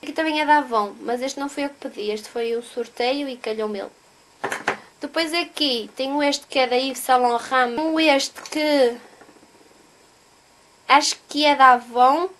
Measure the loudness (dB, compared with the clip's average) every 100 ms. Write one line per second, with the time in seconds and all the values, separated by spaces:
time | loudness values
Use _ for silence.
0 | -8 -4 -2 0 4 2 4 0 -2 -6
1 | -6 -4 -6 -6 -8 -6 -6 -6 -12 -8
2 | -6 -6 -8 -6 -4 -4 -6 -10 -10 -4
3 | -2 -2 -4 -8 -8 -6 -6 -6 -10 _
4 | _ _ _ _ -8 -6 -6 -8 -12 _
5 | -8 -4 -2 -2 -6 -4 -2 -2 -6 -8
6 | -4 0 0 -2 -4 0 2 0 -2 -6
7 | 2 2 4 0 0 0 0 0 -2 2
8 | 4 4 0 -10 -10 -4 0 4 2 0
9 | -16 -20 -20 -20 _ _ _ _ _ _
10 | _ _ _ _ _ _ _ _ 2 4
11 | 4 -6 _ 0 2 6 6 6 2 2
12 | 4 4 -2 -6